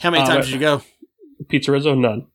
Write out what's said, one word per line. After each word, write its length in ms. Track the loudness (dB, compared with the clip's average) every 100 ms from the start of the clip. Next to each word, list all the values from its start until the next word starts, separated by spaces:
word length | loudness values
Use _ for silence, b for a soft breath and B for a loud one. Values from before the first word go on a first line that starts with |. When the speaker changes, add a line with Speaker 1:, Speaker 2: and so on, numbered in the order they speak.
Speaker 1:
How 100 | -2
many 140 | 2
Speaker 2:
uh, 20 | 2
Speaker 1:
times 200 | 2 0
did 80 |
you 60 | -2
go? 220 | 0 0 -4 _ -20 _ -20 -20 -4
Speaker 2:
Pizza 220 | -2 0
Rizzo? 240 | 0 0
None. 320 | 0 0 -2 -10